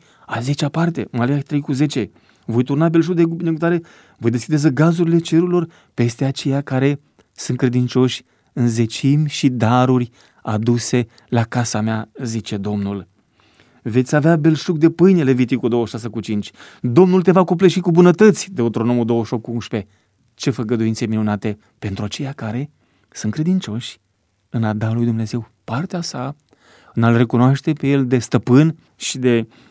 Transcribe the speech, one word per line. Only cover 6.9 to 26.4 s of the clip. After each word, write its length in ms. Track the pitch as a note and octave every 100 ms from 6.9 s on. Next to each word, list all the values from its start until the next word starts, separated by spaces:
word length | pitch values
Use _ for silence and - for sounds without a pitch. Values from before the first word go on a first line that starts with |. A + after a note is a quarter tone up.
| C#3+ _ _ _
sunt 260 | - - B2
credincioși 640 | B2+ B2 B2 B2+ B2+ - _ _ _
în 160 | - A#2+
zecimi 600 | A2+ A2+ - C3+ C#3+ D#3
și 200 | - C#3
daruri 640 | B2 A2 B2 B2+ B2+ A#2+ _ _ _
aduse 640 | - G#2+ A2 A#2+ - B2 A#2 _ -
la 140 | A#2+
casa 380 | A2+ B2 A#2 A2
mea”, 280 | G#2+ A2 A2 -
zice 340 | B2+ A2+ - G#2
Domnul. 500 | G2 G#2 G2+ G2+ F#2+ _ _ _ _ _ _ _
„Veți 340 | - A2+ B2+ D3+
avea 200 | D3 E3
belșug 420 | D#3 D3 - D#3+
de 120 | D#3+
pâine”, 320 | D#3+ F3+ F#3
Leviticul 460 | C3+ B2+ B2 B2+ A#2
douăzeci 200 | A#2+ A2+
și 80 | A#2
șase 120 | A2+
cu 120 | A2
cinci. 300 | G#2+ G#2+ G2+ - - -
„Domnul 420 | B2+ A#2+ F#3 F#3
te 80 | F3+
va 140 | F3+
copleși 360 | F3+ E3+ F#3 E3+
cu 100 | F3
bunătăți”, 640 | E3 F3+ F3 G#3+ - -
Deuteronomul 520 | B2 A#2 A2+ A#2 B2
douăzeci 220 | A#2 A#2 A2
și 80 |
opt 80 | A#2+
cu 80 | A2+
unsprezece. 400 | A#2+ - A2+ F#2+ _ _ _ _
Ce 160 | - -
făgăduințe 560 | B2+ A2 A#2+ A2+ A2 A2+
minunate 520 | A2 G#2+ G#2 A2 G2+ _ _
pentru 260 | G#2+ G2
aceia 280 | G#2 - C#3
care 380 | C#3 A2+ A2+ D3 _ _ _ _
sunt 240 | - G#2+
credincioși 640 | A2 D#3 F#3 - G#2+ - - _ _ _ _ _
în 140 | A#2+
a 80 | A2
da 200 | G#2+ A2
lui 120 | A#2
Dumnezeu 440 | A#2+ A2 A2 B2 A2 _
partea 360 | - A#2 F3+ F3+
sa, 360 | E3 C3 B2+ D3